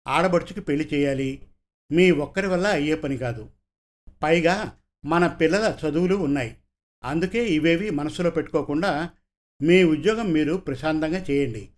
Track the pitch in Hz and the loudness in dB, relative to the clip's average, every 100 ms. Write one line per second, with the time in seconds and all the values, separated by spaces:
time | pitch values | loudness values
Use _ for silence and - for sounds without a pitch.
0 | 120 143 185 175 165 196 165 143 151 147 | -2 2 2 2 -2 -10 -4 -4 -2 0
1 | 143 135 135 139 - _ _ _ - 156 | 0 -2 -4 -8 -16 _ _ _ -2 4
2 | 185 147 143 190 190 180 202 170 147 151 | 6 4 0 -4 -2 0 0 0 0 -2
3 | 143 131 123 117 - _ _ _ _ _ | -4 -4 -6 -8 -12 _ _ _ _ _
4 | - - 151 170 165 196 - - _ _ | -20 -6 2 4 4 0 -4 -14 _ _
5 | 143 170 170 - 160 196 220 135 156 151 | 0 2 2 2 2 2 0 -2 -2 0
6 | 180 196 147 143 113 - _ _ _ _ | 0 0 0 -2 -4 -10 _ _ _ _
7 | 123 160 180 226 233 156 160 170 214 143 | -6 -4 -2 -2 0 2 2 2 0 -4
8 | 147 165 175 165 151 175 160 151 196 151 | -4 -2 -2 -2 -2 -4 -2 -2 0 -2
9 | 170 _ _ _ _ - 147 185 175 151 | -6 _ _ _ _ -4 4 6 6 2
10 | 190 220 208 156 147 175 - 127 156 156 | 0 -2 0 0 0 -2 -6 -6 -4 -2
11 | 156 185 185 143 139 104 - | -2 -4 -2 -2 -2 -6 -14